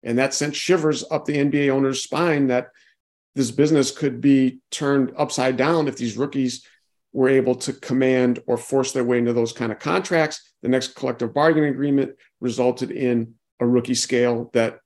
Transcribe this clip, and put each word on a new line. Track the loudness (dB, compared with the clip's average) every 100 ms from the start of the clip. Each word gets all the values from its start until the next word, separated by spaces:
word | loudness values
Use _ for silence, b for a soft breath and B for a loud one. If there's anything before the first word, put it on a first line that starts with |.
And | -2 -2
that | 0
sent | -2 -4
shivers | -6 0 2 2 -2 -4
up | -6
the | -2
N | 0 2
B | 2 2
A |
owner's | 2 0 -2
spine | -6 -2 0 2 2
that | 0 -2 b b b _ _ _
this | -4 -4
business | 2 4 4 2
could | -2 -4 0
be | 4 4 4 -2 _
turned | -4 0 2 0 -2
upside | -4 0 0 2
down | 2 2 0
if | -4
these | -6 -4
rookies | -4 -2 -2 -4 b b _ _ _
were | 0 2
able | 4 2
to | -2 -4
command | -10 -4 0 2 4 2 0 -2
or | -4
force | 0 -2 0
their | -2
way | 0 0
into | 0
those | 0 -2
kind | -2 -6
of | -4
contracts. | -2 -2 0 0 0 -4 _ _
The | 0
next | 0 -2
collective | -8 -6 -4 -4
bargaining | 2 2 4 0
agreement | -2 0 0 -2 -6 b _
resulted | -6 0 0 0 -6
in | -2 0 0 -2 -12 _ _
a | 2
rookie | 2 0
scale | -4 0 0 2 0 -2
that | 0 0 -4